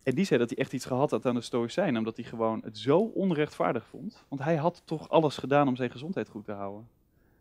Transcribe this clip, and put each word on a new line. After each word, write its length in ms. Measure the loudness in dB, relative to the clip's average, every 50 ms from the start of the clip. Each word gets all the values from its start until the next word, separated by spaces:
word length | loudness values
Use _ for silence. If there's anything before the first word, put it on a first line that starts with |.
| _
En 120 | 0 2
die 100 | 2 2
zei 140 | 4 4 4
dat 80 | 2 2
hij 80 | 0 -2
echt 140 | -4 -4 -4
iets 120 | -8 -4
gehad 260 | -2 0 2 2 2
had 160 | 0 0 0
aan 80 | 0 0
de 60 | 0
Stoïcijnen, 560 | -4 -2 -2 -2 -2 0 0 0 0 0 0 0
omdat 180 | -2 -4 -6
hij 80 | -8 -12
gewoon 360 | -10 -4 -2 0 0 0 -2 -6
het 140 | -8 -12 -6
zo 200 | 0 2 4 4
onrechtvaardig 880 | 4 2 -2 -2 0 0 2 0 0 -2 -2 0 0 0 0 -2 -4
vond. 380 | -8 -14 -12 -12 -12 -12 -14 -14 _
Want 140 | -8 -4 0
hij 140 | 0 0
had 260 | 2 2 0 -2 -4 _
toch 240 | -8 -8 -8 -4 2
alles 280 | 4 4 4 4 2
gedaan 320 | -2 0 4 4 6 6 6
om 80 | 4
zijn 140 | 0 -2 -4
gezondheid 380 | -4 -6 -8 -6 -4 -4 -4 -4
goed 160 | -6 -10 -10
te 80 | -8 -8
houden. 360 | -6 -6 -8 -8 -10 -14 -18 _ _ _ _ _ _ _ _ _ _